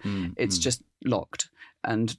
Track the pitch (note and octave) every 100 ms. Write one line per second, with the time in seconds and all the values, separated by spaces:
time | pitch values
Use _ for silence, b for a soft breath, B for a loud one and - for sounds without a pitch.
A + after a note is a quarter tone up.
0 | G2+ G2 F2 - G2 F2+ B2 B2 - -
1 | B2+ G#2+ - - - B B B A2+ A2
2 | A2+